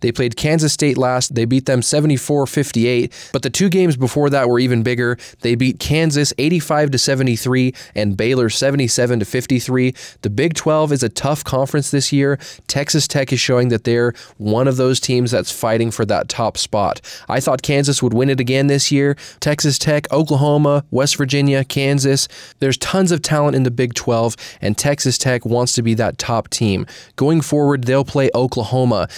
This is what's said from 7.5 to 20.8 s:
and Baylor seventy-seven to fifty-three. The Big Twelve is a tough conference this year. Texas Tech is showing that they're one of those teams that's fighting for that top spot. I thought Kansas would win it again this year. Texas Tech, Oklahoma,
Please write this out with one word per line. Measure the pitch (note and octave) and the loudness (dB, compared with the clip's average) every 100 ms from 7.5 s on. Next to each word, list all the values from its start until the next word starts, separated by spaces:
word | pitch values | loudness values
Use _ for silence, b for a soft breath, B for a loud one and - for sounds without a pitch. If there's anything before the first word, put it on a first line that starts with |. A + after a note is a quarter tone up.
| C3 B2+ B B | 0 0 B B
and | - G#2 F#2+ | -4 -2 0
Baylor | A2+ C3 A#2 | 0 2 0
seventy-seven | - C3+ C3+ B2 - B2 A#2+ | 0 0 0 0 0 0 0
to | - | -2
fifty-three. | C3 - B2+ A#2+ B2+ B2+ B B B | -4 -2 -2 0 0 0 B B B
The | G#2 | -6
Big | G2+ D#3+ | -2 -2
Twelve | D#3+ D#3 D#3 D#3 | -2 0 2 2
is | C#3 | 0
a | B2 | -2
tough | - C#3 D3+ | -4 -2 -2
conference | - C3 C3+ D3+ C3+ | -2 -2 0 -2 -2
this | C#3+ C3 | -2 0
year. | C#3+ C#3 C#3 B B - | 0 0 -2 B B -6
Texas | C#3+ C#3+ D#3 C#3+ | -4 -2 0 0
Tech | C#3+ C3+ | -2 0
is | B2 | -2
showing | - B2 B2 | 2 2 2
that | A2+ | 0
they're | A#2+ A#2 B2 B B - | 0 2 0 B B -8
one | G#2 A2 C3+ | -2 0 2
of | B2+ | 2
those | B2+ C3 | 2 0
teams | - B2 B2 | 0 0 0
that's | A2+ F2+ | -2 -4
fighting | - A#2 A2+ A#2 | -4 0 0 0
for | - G#2+ | -2 -2
that | G2+ - | -2 -2
top | - A2+ - | -4 -4 -4
spot. | - G#2+ F#2+ - B B - | -4 -2 0 -2 B B -6
I | B2 | -2
thought | D3 C3 | 0 -2
Kansas | - C#3 C#3+ C#3 | 0 0 0 0
would | B2 | 0
win | A2 C3+ | 2 2
it | C3 | 0
again | B2 C3 C#3+ | 0 2 2
this | C#3 - | 2 2
year. | C#3+ C#3+ C#3+ B B | 2 2 0 B B
Texas | D3+ D3 D#3 C3 | -2 0 0 0
Tech, | - D3 D3 | 0 0 0
Oklahoma, | C#3+ D#3+ C#3 D3 D3 D3 C#3+ | 0 2 2 2 4 4 2